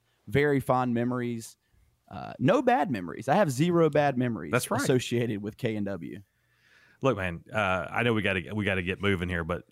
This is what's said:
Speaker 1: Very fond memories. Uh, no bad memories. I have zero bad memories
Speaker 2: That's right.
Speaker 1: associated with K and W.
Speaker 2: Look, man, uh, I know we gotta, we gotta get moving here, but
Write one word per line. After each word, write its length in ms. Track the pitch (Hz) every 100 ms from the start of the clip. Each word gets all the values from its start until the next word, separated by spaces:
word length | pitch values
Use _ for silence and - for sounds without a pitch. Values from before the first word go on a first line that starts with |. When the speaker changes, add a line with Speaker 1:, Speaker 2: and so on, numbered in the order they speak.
| _ _ -
Speaker 1:
Very 340 | 127 147 139
fond 320 | 120 127 127
memories. 640 | 117 120 123 120 117 - - _ _ _ _ -
Uh, 240 | - 57 -
no 220 | 139 254
bad 300 | 247 240 165
memories. 380 | 107 85 - 120
I 60 | 175
have 140 | 170
zero 380 | 123 175 170 160
bad 300 | 147 143 127
memories 340 | 123 104 78
Speaker 2:
That's 180 | 120 -
right. 80 | 226
Speaker 1:
associated 640 | 277 123 - 120 117 101
with 140 | 101 -
K 180 | 117 107
and 100 | 98
W. 340 | 95 67 82 101 _ _ _ _ _ _ -
Speaker 2:
Look, 160 | 135 104
man, 280 | 92 85 -
uh, 360 | 110 98 92 80
I 120 | -
know 100 | 120
we 80 | 110
gotta, 340 | 98 95 73
we 120 | 107 101
gotta 160 | 95
get 180 | 87 92
moving 300 | 101 92 90
here, 120 | 87
but 180 | 82 87 -